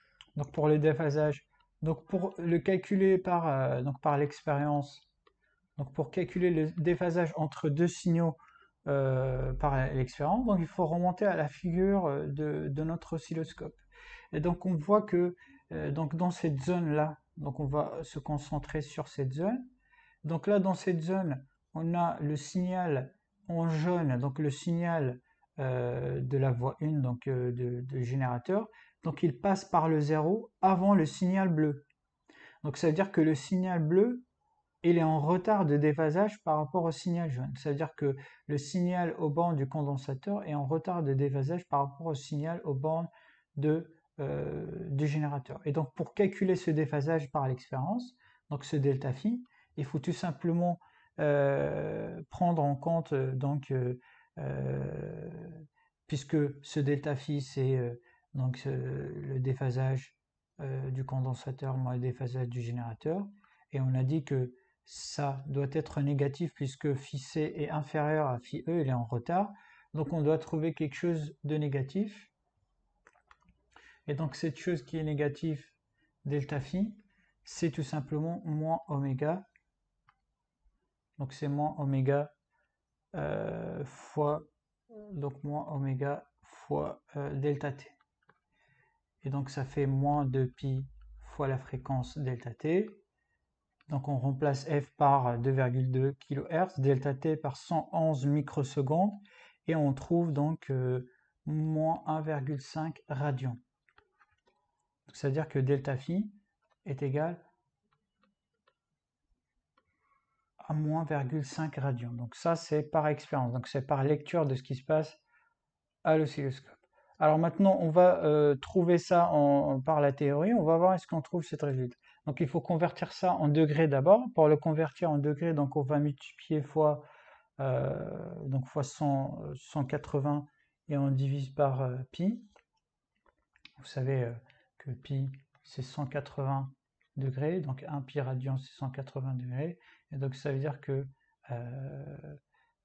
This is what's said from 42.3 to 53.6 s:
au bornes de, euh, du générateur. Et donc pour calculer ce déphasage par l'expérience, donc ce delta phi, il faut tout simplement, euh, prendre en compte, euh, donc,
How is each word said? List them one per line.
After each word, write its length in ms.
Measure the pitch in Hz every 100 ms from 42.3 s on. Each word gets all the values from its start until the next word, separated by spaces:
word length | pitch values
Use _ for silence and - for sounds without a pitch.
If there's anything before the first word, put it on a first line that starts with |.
| 147 156 170
au 100 | 156
bornes 360 | 131 156 165 170 - - _ _ 139
de, 360 | 151 160 170 - _ -
euh, 640 | 139 143 143 147 - - -
du 160 | 139 151
générateur. 540 | 151 147 143 - - 151
Et 80 |
donc 200 | 147 139 -
pour 180 | 160
calculer 420 | - 190 - 190 180
ce 160 | -
déphasage 580 | 156 151 151 143 165 143
par 180 | 151 135
l'expérience, 640 | 127 - 131 160 240 - - _ _ _
donc 140 | 139
ce 140 | - 151
delta 340 | 139 135 135
phi, 320 | 131 214 247 - _ _ -
il 80 |
faut 160 | 135 151
tout 140 | 180
simplement, 680 | - 175 - 175 170 175 170 _ _ _ -
euh, 1040 | 147 143 139 139 143 151 151 160 - 170 -
prendre 340 | - 175 165
en 120 | 143 139
compte, 360 | 170 165 -
euh, 240 | 139 131 131
donc, 340 | 139 147